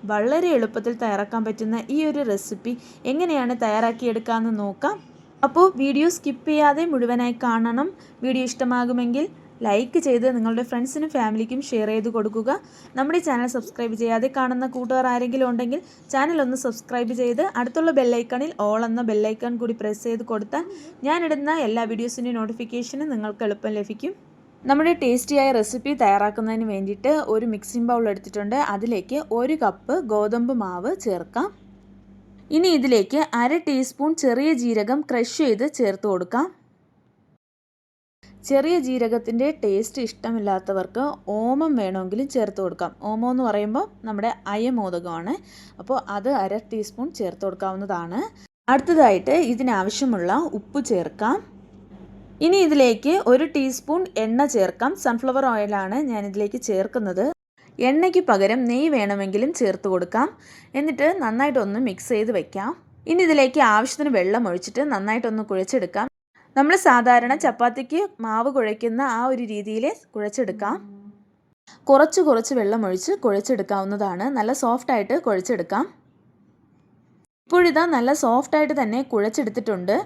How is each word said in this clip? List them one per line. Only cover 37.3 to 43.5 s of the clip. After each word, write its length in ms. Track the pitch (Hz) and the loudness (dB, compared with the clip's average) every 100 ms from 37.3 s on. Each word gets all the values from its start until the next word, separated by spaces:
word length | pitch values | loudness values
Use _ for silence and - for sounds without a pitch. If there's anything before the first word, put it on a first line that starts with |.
| _ _ _ _ _ _ _ _ _ - - - | _ _ _ _ _ _ _ _ _ -20 -20 0
ചെറിയ 260 | 269 294 349 254 | 2 4 0 0
ജീരകത്തിൻ്റെ 600 | 254 226 233 233 233 277 302 | -2 0 -2 -2 0 0 0
ടേസ്റ്റ് 400 | 214 196 226 - 226 | 0 0 -2 -6 -8
ഇഷ്ടമില്ലാത്തവർക്ക് 960 | - - 226 202 190 185 190 185 214 285 - - 208 | -6 -6 -4 -2 -2 -2 -4 -4 -4 -4 -6 -6 -2
ഓമം 340 | 226 277 320 262 | 0 0 0 0
വേണമെങ്കിലും 460 | 190 190 185 208 277 | 0 -4 -4 -6 -2
ചേർത്ത് 260 | 262 208 196 | -2 -2 -2
കൊടുക്കാം. 280 | 185 170 170 - 208 | -6 -4 -8 -6 -6
ഓമം 180 | 220 247 | -2 0
എന്ന് 100 | 254 | 0
പറയുമ്പോൾ 360 | 247 | 0